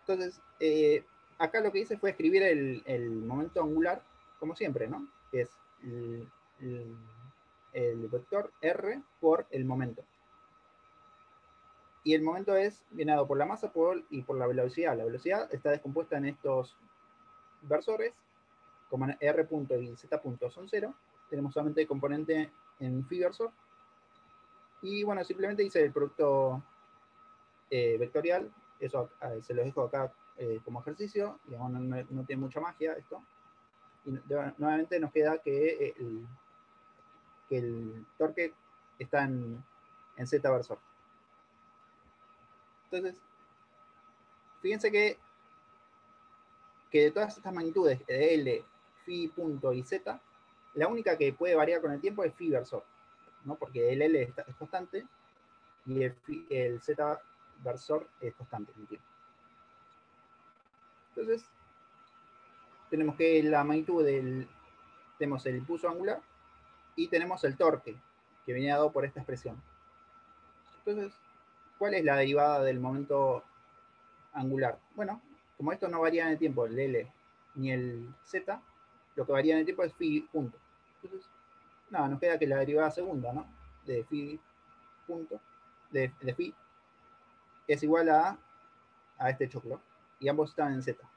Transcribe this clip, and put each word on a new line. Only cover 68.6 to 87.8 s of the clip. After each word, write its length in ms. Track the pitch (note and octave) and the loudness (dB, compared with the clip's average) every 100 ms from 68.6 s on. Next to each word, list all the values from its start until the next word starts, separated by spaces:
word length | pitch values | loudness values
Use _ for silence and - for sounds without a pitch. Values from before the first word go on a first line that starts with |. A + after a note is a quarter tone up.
| C#3 | 2
dado 220 | C#3+ D3+ | 4 4
por 120 | D3 | 2
esta 160 | C#3 C#3 | -2 -6
expresión. 400 | C3 B2+ - B2 - - - _ _ - - - - _ _ - | -8 -8 -8 -12 -16 -20 -20 _ _ -20 -20 -20 -20 _ _ -10
Entonces, 340 | - G#3 G3+ - - - _ _ - - | -4 -4 -6 -10 -20 -20 _ _ -20 -4
¿cuál 160 | G3+ | -2
es 100 | G3 | 2
la 120 | D#3 C#3 | 2 4
derivada 460 | C#3 C#3+ D3 D3 | 4 4 4 4
del 180 | C3+ B2+ | 2 0
momento 640 | B2+ C3+ C#3 C#3 C3+ A#2+ - - _ - - _ - _ - | -2 -4 0 2 2 0 -6 -20 _ -20 -20 _ -20 _ -14
angular? 440 | D3 C3 C3+ C3 - _ | -6 -4 0 0 -2 _
Bueno, 280 | - G3+ A3 - - _ _ | -8 -8 -8 -12 -20 _ _
como 160 | C#3+ | -4
esto 160 | F#3+ F#3 | -2 -2
no 140 | E3+ | 2
varía 220 | E3 E3 | 2 2
en 80 | E3 | 2
el 60 | D#3 | 2
tiempo, 280 | D#3+ C3 A#2 | 2 2 0
el 120 | A#2 | 0
L 340 | C3+ B2 - - _ _ _ | 0 0 -4 -12 _ _ _
ni 180 | C#3+ C3+ | -6 -2
el 420 | B2+ B2 A#2+ A#2+ C3 | -2 -2 -6 -12 -16
Z, 360 | - F#3+ F#3 A3 - _ _ _ _ | -8 -8 -6 -8 -8 _ _ _ _
lo 100 | - | -6
que 80 | B2+ | 0
varía 220 | C#3 D3 | 2 4
en 60 | D#3+ | 4
el 40 | |
tiempo 180 | D#3 F#3 | 2 0
es 120 | F3 | -4
phi 260 | - E3+ D3+ | -2 0 0
punto. 380 | - D#3 B2+ - _ _ _ _ | -2 -4 -4 -8 _ _ _ _
Entonces, 280 | - - - _ _ - _ _ _ | -16 -16 -18 _ _ -20 _ _ _
nada, 180 | F#3 C#3 | -2 -2
nos 100 | C#3 | 0
queda 200 | F3 E3 | 2 2
que 80 | D3+ | 2
la 120 | C3+ | 2
derivada 320 | C3+ D3+ D#3 | 2 4 2
segunda, 420 | D#3 F3+ D#3 A#2+ | 0 -4 -4 -4
¿no? 140 | B2+ - - - - | -6 -8 -18 -20 -20
De 200 | - B2 | -6 -6
phi 360 | A2+ D3+ C#3+ D#3 _ _ _ - - _ - | -4 -6 -6 -10 _ _ _ -20 -20 _ -10
punto, 340 | E3 D#3+ - _ - - _ _ | -10 -8 -12 _ -20 -20 _ _
de, 220 | C#3 C3 - | -2 -2 -4
de 140 | C3 | -8
phi, 200 | B2 - - _ _ _ _ - - _ _ _ - - | -4 -6 -6 _ _ _ _ -20 -20 _ _ _ -20 0
es 140 | C#3+ | 2